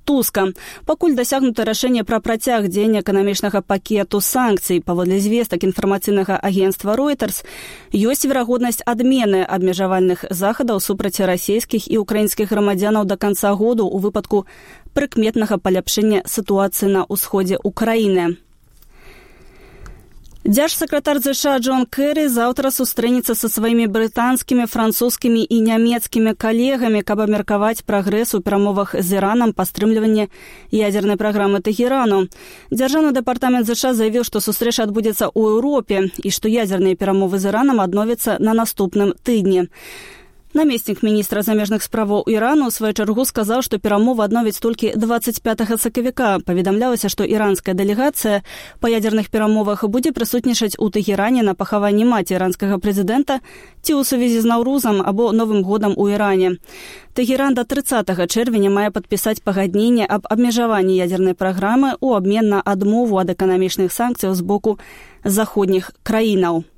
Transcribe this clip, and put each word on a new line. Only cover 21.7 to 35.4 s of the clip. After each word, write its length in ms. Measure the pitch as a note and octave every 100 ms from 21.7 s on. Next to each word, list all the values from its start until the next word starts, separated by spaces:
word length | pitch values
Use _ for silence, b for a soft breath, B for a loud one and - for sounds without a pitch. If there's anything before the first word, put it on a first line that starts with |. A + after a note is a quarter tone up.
| C4 B3
Керрі 380 | - C#4+ D4+ D4+
заўтра 400 | A#3 A#3+ B3 C4+
сустрэнецца 640 | - B3+ - A#3+ B3 A#3
са 160 | A#3 A3+
сваімі 400 | A3 A3+ A#3 A3+
брытанскімі, 800 | G#3+ A3 A#3 A#3+ B3+ - B3 A#3
французскімі 720 | A#3 A3 - A#3+ - B3 A3+
і 160 | A3 A3+ A3
нямецкімі 720 | A3+ A#3 A#3+ - A3+ A3 G#3+
калегамі, 640 | A3 A#3 B3+ C4 A#3 G#3+
каб 240 | G3 G#3 G#3+
абмеркаваць 560 | G#3+ - G#3 G#3 A3+
прагрэс 560 | - G3+ G3 G#3 A#3+ G#3
у 80 | F#3+
перамовах 480 | G3 G3+ G3 G3
з 240 | - F3+ G3
Іранам 400 | G3 A#3 A3+ G3+
па 80 | F#3
стрымліванні 640 | - G#3 A3 A3 G#3+ G3+ B B B B
ядзернай 480 | G#3+ G#3 G3+ G3+ G3+
праграмы 480 | G#3+ G#3 G3+ G3 G#3+
Тэхерану. 640 | G#3+ A#3+ C4+ A#3 G3 F#3 B B B B
Дзяржаўны 400 | A3+ C4 D#4 D4+
дэпартамент 560 | C4 B3 B3 B3+ B3 A3
З 80 |
Ш 160 | A#3 C4
А 40 | A#3
заявіў, 240 | A3 A#3
што 160 | A#3 G#3
сустрэча 480 | G#3+ G#3 A#3 A#3 G#3+
адбудзецца 480 | G#3 A3 G3+ D4
ў 240 | -